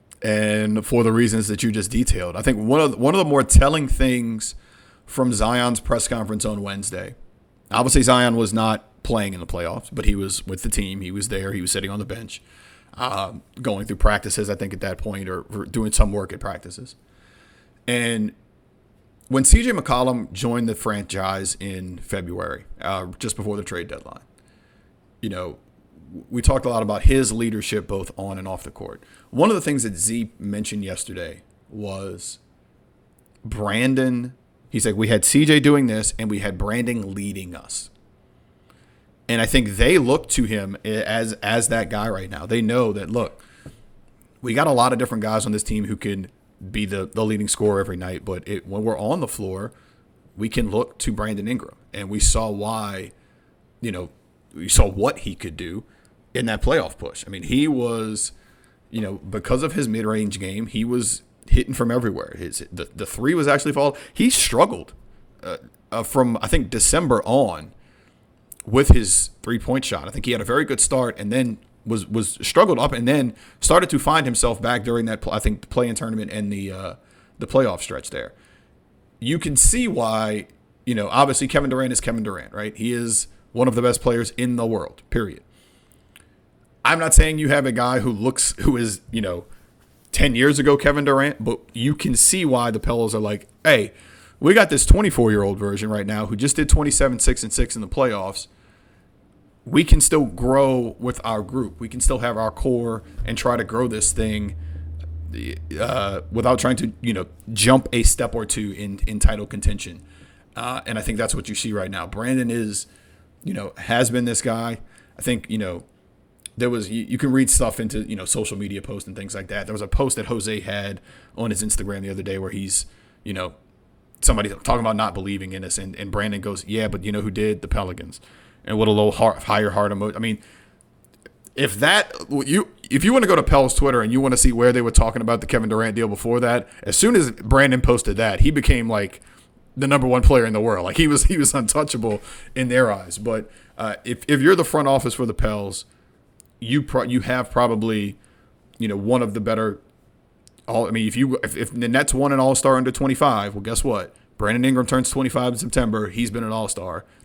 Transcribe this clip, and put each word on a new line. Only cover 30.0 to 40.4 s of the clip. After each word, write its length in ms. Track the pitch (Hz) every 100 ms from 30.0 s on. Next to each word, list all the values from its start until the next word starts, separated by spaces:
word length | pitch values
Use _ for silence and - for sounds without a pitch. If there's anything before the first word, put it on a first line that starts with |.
| 80 117 110 -
mentioned 460 | 101 104 110 107
yesterday 580 | 98 92 - 90 82 80 _ _ _
was 720 | 104 104 95 98 90 - - _ _ _ _ _ _ _ _ _ _
Brandon. 920 | 113 107 104 107 127 131 131 123 123 131 _ _ _
He's 160 | - 110
like, 80 |
"We 140 | 104 110
had 160 | 107
C 200 | - 143
J 140 | 151 151
doing 280 | 139 143 127
this, 280 | 110 113 -
and 140 | 110
we 80 | 104
had 180 | 101 90
Brandon 580 | 98 117 120 117 98
leading 420 | 98 101 95 92 -
us." 340 | - - - _ _ _ _ _ _ _ _ _ _ _ _ _ -
And 120 | 117
I 60 | 113
think 240 | 139 107
they 280 | 98 117 180
look 300 | 123 135 -
to 140 | -